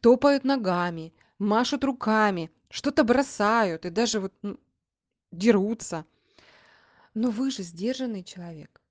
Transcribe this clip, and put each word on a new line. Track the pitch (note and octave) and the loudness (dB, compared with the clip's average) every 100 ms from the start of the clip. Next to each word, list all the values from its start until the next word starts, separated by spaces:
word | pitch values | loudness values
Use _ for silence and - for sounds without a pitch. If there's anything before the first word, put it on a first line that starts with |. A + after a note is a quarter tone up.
Топают | A#3 B3 C#4+ C#4 | 6 6 6 2
ногами, | C4 C#4 G3+ F3+ F3 E3 D#3+ _ _ _ | 0 0 0 -2 -2 -6 -14 _ _ _
машут | G3+ G#3+ A#3+ C#4+ | 0 2 0 0
руками, | C#4 B3 - G#3+ G#3+ F#3 E3 _ _ | -2 -2 0 2 2 0 -6 _ _
что-то | - C#4+ C#4+ | -6 -2 2
бросают | A#3 B3 C4+ - G#3 A#3 G#3 D#3+ F3+ | 4 4 2 0 2 2 2 -2 -6
и | |
даже | E3+ A#3 A3 | -2 0 -2
вот, | F#3+ _ | -6 _
ну, | G#3 - _ _ _ _ _ _ _ | -10 -10 _ _ _ _ _ _ _
дерутся. | E3+ G#3 G#3+ G3 A3+ - E3 - _ _ _ _ _ _ _ _ _ _ | 0 4 4 2 -4 -8 -10 -12 _ _ _ _ _ _ _ _ _ _
Но | A3 A#3+ | -4 -2
вы | G#3+ C4+ | -2 -4
же | B3+ | -4
сдержанный | F3 E3 G#3+ B3+ B3+ G#3 | -10 -6 -6 -4 -6 -6
человек. | F3+ F#3 E3+ D#3+ - _ _ | -10 -16 -14 -16 -18 _ _